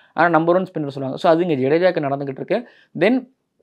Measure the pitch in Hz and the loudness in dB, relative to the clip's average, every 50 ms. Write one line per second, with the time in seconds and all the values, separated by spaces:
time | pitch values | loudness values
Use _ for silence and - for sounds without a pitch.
0 | _ _ - - 160 175 170 156 160 165 175 185 190 180 - 165 156 139 135 143 | _ _ -2 0 2 4 4 2 2 2 2 0 0 -4 -6 -8 -8 -8 -6 -8
1 | 139 131 131 - - 185 160 165 175 180 160 135 127 131 147 165 180 185 175 - | -8 -8 -6 -2 2 2 4 4 2 0 0 0 0 2 2 2 2 2 0 0
2 | 151 139 139 139 143 135 135 - 143 - - 220 247 - _ _ _ _ - 143 | -2 -4 -4 -4 -6 -8 -10 -10 -6 -4 -4 -4 -4 -8 _ _ _ _ -4 0
3 | 160 202 254 262 254 - _ _ _ _ _ _ | 2 2 2 0 -2 -6 _ _ _ _ _ _